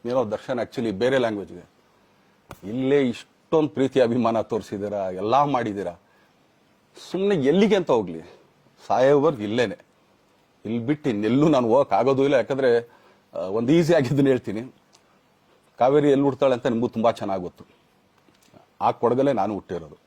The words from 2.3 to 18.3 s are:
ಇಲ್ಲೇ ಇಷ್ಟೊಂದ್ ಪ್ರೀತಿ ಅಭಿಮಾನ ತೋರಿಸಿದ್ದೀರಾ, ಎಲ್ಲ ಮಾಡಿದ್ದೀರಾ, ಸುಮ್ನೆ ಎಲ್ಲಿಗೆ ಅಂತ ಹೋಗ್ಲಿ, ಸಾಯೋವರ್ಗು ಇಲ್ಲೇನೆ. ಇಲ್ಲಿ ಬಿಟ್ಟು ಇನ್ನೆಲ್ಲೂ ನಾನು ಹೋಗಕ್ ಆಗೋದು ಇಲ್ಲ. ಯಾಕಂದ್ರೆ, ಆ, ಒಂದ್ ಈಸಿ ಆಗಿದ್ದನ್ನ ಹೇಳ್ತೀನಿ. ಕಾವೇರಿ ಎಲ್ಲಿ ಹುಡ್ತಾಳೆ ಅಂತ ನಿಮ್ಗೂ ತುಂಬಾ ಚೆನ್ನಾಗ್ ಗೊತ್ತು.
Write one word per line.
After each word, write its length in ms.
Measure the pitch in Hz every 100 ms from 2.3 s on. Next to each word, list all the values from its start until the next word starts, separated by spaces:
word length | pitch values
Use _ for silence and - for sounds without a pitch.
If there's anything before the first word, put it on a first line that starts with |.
| _ _ -
ಇಲ್ಲೇ 440 | 92 120 131 143 131
ಇಷ್ಟೊಂದ್ 640 | 110 - _ _ 160 151
ಪ್ರೀತಿ 300 | - 131 135
ಅಭಿಮಾನ 400 | 120 120 117 113
ತೋರಿಸಿದ್ದೀರಾ, 720 | 107 110 - 104 101 101 95
ಎಲ್ಲ 320 | 92 104 131
ಮಾಡಿದ್ದೀರಾ, 580 | 147 131 113 101 90 85 _ _ _ _ _ _ _ _ _ - -
ಸುಮ್ನೆ 240 | 180 196
ಎಲ್ಲಿಗೆ 420 | 185 131 175 214 202
ಅಂತ 140 | 165
ಹೋಗ್ಲಿ, 300 | 123 90 80 80 - _ _ _ _ -
ಸಾಯೋವರ್ಗು 560 | 110 131 143 151 131
ಇಲ್ಲೇನೆ. 360 | 104 117 110 87 _ _ _ _ _ _ _ _
ಇಲ್ಲಿ 140 | 104 117
ಬಿಟ್ಟು 320 | 117 151 143
ಇನ್ನೆಲ್ಲೂ 380 | 104 107 127 160
ನಾನು 200 | 139 120
ಹೋಗಕ್ 240 | 117 185
ಆಗೋದು 320 | 95 123 135
ಇಲ್ಲ. 100 | 139
ಯಾಕಂದ್ರೆ, 540 | 135 110 135 131 117 120 _ _ _ _
ಆ, 40 | 82
ಒಂದ್ 320 | 90 104 120
ಈಸಿ 240 | 165 160
ಆಗಿದ್ದನ್ನ 320 | 165 123 139 139
ಹೇಳ್ತೀನಿ. 480 | 127 - 104 127 _ _ _ _ _ _ _ _ _ _ -
ಕಾವೇರಿ 320 | 123 147 143
ಎಲ್ಲಿ 140 | 139
ಹುಡ್ತಾಳೆ 280 | 143 127 135
ಅಂತ 140 | 123 135
ನಿಮ್ಗೂ 220 | 113 120
ತುಂಬಾ 220 | 113 117
ಚೆನ್ನಾಗ್ 320 | 113 104 95
ಗೊತ್ತು. 220 | 87 _ - _ _ _ _ _ _